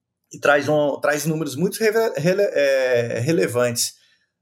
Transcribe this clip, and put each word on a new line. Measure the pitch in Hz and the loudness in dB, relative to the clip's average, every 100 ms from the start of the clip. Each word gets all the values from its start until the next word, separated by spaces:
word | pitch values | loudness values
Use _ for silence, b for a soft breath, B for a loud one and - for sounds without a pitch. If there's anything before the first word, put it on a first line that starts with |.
| _ _ _ | _ _ _
e | - | -4
traz | 156 147 131 | 2 2 2
um, | 151 147 131 | 0 0 -2
traz | 143 147 | -2 -2
números | 151 156 147 131 | -2 -4 -6 -2
muito | 190 202 | 0 2
rele-, | 220 220 226 143 | 0 2 0 0
rele-, | 160 190 202 | 0 2 0
é, | 143 143 135 127 120 117 117 | 2 2 2 2 2 0 -2
relevantes. | 127 170 165 120 123 117 - - b b b _ | -2 0 0 0 0 -2 -6 -8 b b b _